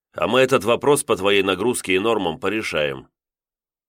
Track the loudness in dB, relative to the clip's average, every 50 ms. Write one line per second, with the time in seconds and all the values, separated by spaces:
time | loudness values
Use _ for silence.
0 | _ _ -8 -4 -4 0 2 2 2 2 2 0 2 0 0 0 2 2 2 2
1 | 2 -2 -2 0 2 2 2 2 2 2 0 0 0 -2 -2 -2 -2 0 0 0
2 | 2 0 0 0 -2 -4 -4 -4 -4 -4 -4 -4 -6 -4 -4 -2 -2 -4 -4 -8
3 | -14 _ _ _ _ _ _ _ _ _ _ _ _ _ _ _ _